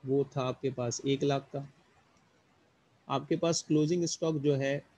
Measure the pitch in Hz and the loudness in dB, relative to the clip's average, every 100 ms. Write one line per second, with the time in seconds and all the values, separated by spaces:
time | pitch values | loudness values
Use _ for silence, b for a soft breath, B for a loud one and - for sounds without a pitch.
0 | 131 139 135 - 127 127 135 127 120 117 | 0 0 0 -2 -4 -2 -4 -2 -4 -2
1 | 139 139 143 139 135 139 143 _ _ _ | 0 0 2 0 -4 -10 -10 _ _ _
2 | _ _ _ _ _ _ _ _ _ _ | _ _ _ _ _ _ _ _ _ _
3 | - 135 147 165 165 165 - 151 151 175 | -4 -4 -2 0 2 0 2 2 4 2
4 | 170 - 165 156 143 139 135 143 - | 0 -2 -2 0 2 2 0 -4 -6